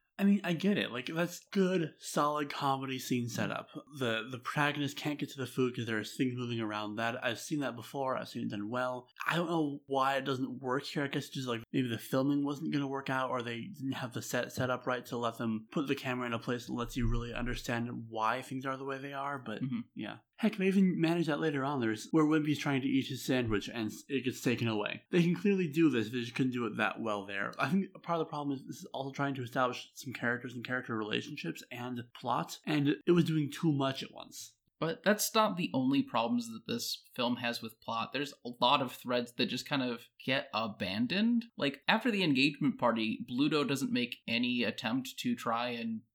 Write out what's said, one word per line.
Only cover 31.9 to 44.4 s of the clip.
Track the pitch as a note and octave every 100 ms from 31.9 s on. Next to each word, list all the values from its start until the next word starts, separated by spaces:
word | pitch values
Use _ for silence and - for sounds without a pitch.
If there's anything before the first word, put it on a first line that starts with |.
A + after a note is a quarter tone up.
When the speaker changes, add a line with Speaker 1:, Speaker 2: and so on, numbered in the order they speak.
| B2 A#2+
Speaker 1:
plot, | - B2+ B2+ E3 -
and | - D3+ C#3+ -
it | -
was | F3
doing | E3+ D#3 C#3+
too | - E3
much | C#3 C3+ C3
at | -
once. | - - - - - _ -
Speaker 2:
But | D#3 E3
that's | F#3+ G#3 -
not | A3+ G#3+ F3+
the | E3+
only | C3 B2+ C#3
problems | - A#2+ A#2 A#2+ A#2
that | A2+ -
this | A#2 - - - -
film | A#2+ A#2+
has | A#2+ A#2
with | A2+ -
plot. | - A2+ A2
There's | C3+ C#3+ - A#2+
a | A#2+
lot | B2 C#3+
of | B2+
threads | - B2 B2 A#2
that | - A#2
just | B2 -
kind | C#3+
of | B2+ A#2 - -
get | - C3+ -
abandoned. | G#3 A3+ - F#2 G2+ B2 F#3 A3+ A#3+ A#3 -
Like, | C#3+ - -
after | G#3+ B3
the | G3+
engagement | F3 C3 C#3+ D3 D3 -
party, | A#2+ A2+ A2 - -
Bluto | B2 D3 D3+ C3
doesn't | C#3 B2+
make | B2 A#2+ - -
any | A#2